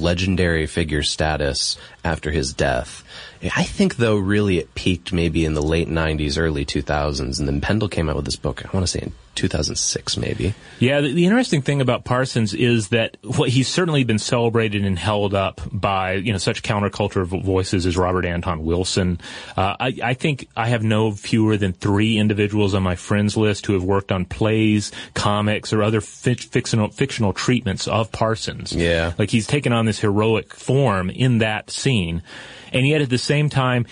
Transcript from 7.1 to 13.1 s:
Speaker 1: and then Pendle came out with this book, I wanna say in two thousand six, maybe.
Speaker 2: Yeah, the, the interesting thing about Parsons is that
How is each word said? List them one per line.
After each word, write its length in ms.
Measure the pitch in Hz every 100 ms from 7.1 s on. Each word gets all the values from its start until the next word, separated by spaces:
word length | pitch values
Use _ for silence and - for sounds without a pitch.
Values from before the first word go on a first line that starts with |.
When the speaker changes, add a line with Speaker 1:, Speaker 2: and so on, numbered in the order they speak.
| 69 65 65
Speaker 1:
and 80 | 69
then 120 | 71
Pendle 280 | - 104 104
came 200 | - 78
out 60 |
with 100 | 71
this 120 | 69 -
book, 280 | 76 -
I 40 | -
wanna 140 | 95 92
say 140 | -
in 120 | - - -
two 140 | - 92
thousand 260 | 80 76 -
six, 400 | - - - -
maybe. 380 | - - 92 - - -
Speaker 2:
Yeah, 220 | 123 143
the, 120 | 143
the 120 | 160
interesting 360 | 175 233 247 156
thing 200 | 131 143
about 240 | 127 117
Parsons 500 | - 123 131 123 110
is 340 | - 120 117 104
that 260 | 117 110